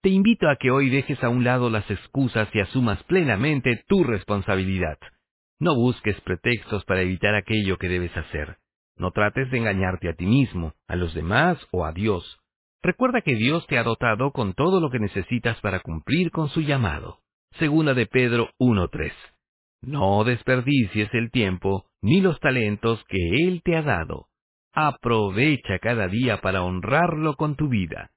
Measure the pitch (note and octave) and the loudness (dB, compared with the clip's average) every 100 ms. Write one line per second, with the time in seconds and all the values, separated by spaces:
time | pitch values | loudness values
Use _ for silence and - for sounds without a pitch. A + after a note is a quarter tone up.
0 | F#3+ F#3+ G3+ A#3 D#3+ C3+ C3 C3+ C3+ C3+ | 4 4 4 4 2 2 2 2 2 0
1 | B2+ C#3 A#2+ B2 B2 B2+ A#2+ A2 - G2 | -2 -2 0 2 2 2 0 -2 -4 -8
2 | - C3+ B2+ A2+ G#2+ A2 F#2+ C3 A#2+ G2 | -4 -2 0 0 0 -2 0 0 0 -2
3 | - F#3 D3 G2+ C#3+ C#3+ B2+ A#2 _ G3 | 0 2 2 2 0 0 0 -2 _ 2
4 | C#3+ G#2 - G2+ F#2 F#2+ F#2+ F#2+ E2+ D#2+ | 2 0 -2 -2 0 0 0 0 -2 -6
5 | - _ _ _ _ _ E3+ C3+ B2 A#2+ | -16 _ _ _ _ _ 0 4 2 2
6 | A2 - - F2+ A#2+ A#2 - G2+ - F#2+ | -4 -4 -6 -4 -2 -2 -4 -8 -2 0
7 | F#2 F#2 G#2 G#2 - A2 G2 F2+ F2+ F2+ | 0 0 0 0 -2 -2 0 -2 -2 -4
8 | F2 - D#2+ D#2 D2 - _ _ _ - | -4 -6 -8 -8 -8 -12 _ _ _ -6
9 | F#2 G#2 G#2 - C3 B2 A2 G2 F#2+ F2+ | -4 0 0 0 -2 -2 0 0 -2 -2
10 | F2 D#2 F2+ C3 C3 F#2 D#2+ - - F2 | -6 -4 2 4 2 -2 -8 -10 -8 -4
11 | E2+ D#2 E2 A2+ E3+ F3 - F#2 D#2 D#2+ | -4 -4 0 2 2 0 -4 -4 -4 -2
12 | G#2+ F#2 - - _ _ _ _ E3+ - | -2 -2 -6 -20 _ _ _ _ -4 0
13 | B3 B3 - A2+ A#2+ E3 - B2+ A#2 A2+ | 0 0 0 0 2 0 -2 -2 0 0
14 | B2 G#2+ C3+ C3+ G2+ F2+ D#3+ F#3+ D#3 B2 | 0 0 -2 -2 -4 0 0 2 0 -2
15 | G#2 G2+ F2+ A#2+ A#2+ A2 G#2 F#2 - D#2+ | -2 -4 -4 -2 -2 -2 -4 -4 -4 -8
16 | - D3 F3 E3 D3+ D#3+ D3+ C#3 G#2 D2+ | -2 0 0 -2 -2 -2 0 0 0 -4
17 | E2+ - _ _ _ - D#3+ D#3 D#3 B2+ | -10 -18 _ _ _ -4 0 2 2 2
18 | G#2+ C3 B2 A#2 A2+ _ B2+ G#2 E2+ D2+ | 2 2 2 2 0 _ 4 4 0 -4
19 | D2+ - - _ _ _ _ _ C3 C#3+ | -8 -8 -20 _ _ _ _ _ -8 0
20 | F#2+ G2+ A2 A#2+ - B2+ B2 C#3+ G#2 G#2+ | 2 2 2 0 0 0 2 2 2 -2
21 | G#2 A#2 A#2 B2+ G2+ F#2 G2 G2 - _ | -2 -2 0 0 0 0 -2 -2 -6 _
22 | G#2 F3+ F#3+ - D3 B2+ G#2+ G#2 A#2 A2+ | 2 4 4 0 -2 0 -2 -2 -2 -4
23 | - F#2+ E2+ A#2 F3+ F3 F3 E3 D3+ F#2 | -4 -2 0 2 0 0 -2 -2 0 -2
24 | E2 - - _ _ _ _ - D3+ - | -4 -10 -14 _ _ _ _ -2 -2 -2
25 | A#2 A2+ G2+ G2 D3 C#3+ - F#2 A2 A#2+ | 0 0 0 2 2 0 -2 -4 -2 -2
26 | F#2 G#2+ B2+ G2+ G2 F#2+ F2+ F#2 F#2+ C#3+ | -2 0 0 0 -2 -2 -2 -4 0 0
27 | F3 D#3 D#3 C#3+ D3+ C#3 D3+ A2+ E2+ - | 0 0 -4 -2 -4 -2 0 0 -2 -8
28 | - | -14